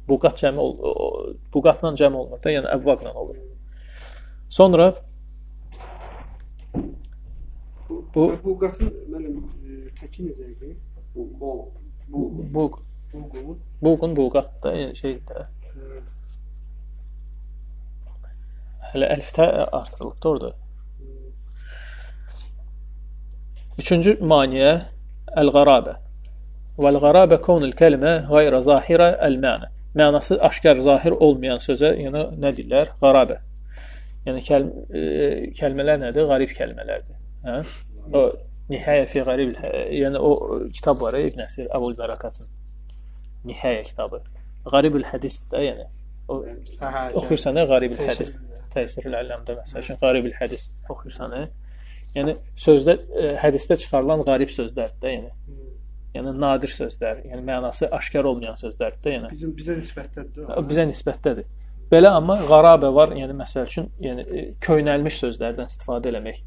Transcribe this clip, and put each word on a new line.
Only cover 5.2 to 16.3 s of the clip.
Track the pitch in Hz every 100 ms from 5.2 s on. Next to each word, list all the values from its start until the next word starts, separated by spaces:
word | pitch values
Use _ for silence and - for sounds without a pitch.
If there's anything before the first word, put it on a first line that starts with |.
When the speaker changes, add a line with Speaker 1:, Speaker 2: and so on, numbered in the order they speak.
| - - - - - - - - - - - - - - - - - - - - - - - - - - - 165 -
Speaker 1:
bu | 160 165 165
Speaker 2:
Buqatın, | 190 185 185 - 214 -
müəllim, | - 160 156 - - -
e, | 135 135 131
təki | - - - 175
necə | 139 127
idi? | - - 170 - - -
Bu, | - 117
bu, | - 139 123 - - - -
bu. | - 143 131 160 156
Speaker 1:
Buq. | 147 151 - - - -
Speaker 2:
Buqun. | 147 147 135 139 175 - -
Speaker 1:
Buqun, | 151 160 165 151
buqat | 127 143 139 -
da, | -
yəni | 175 135 123
şey | 139 123
də. | - 127 139 -
Speaker 2:
Hə. | - 135 135 135 123 - -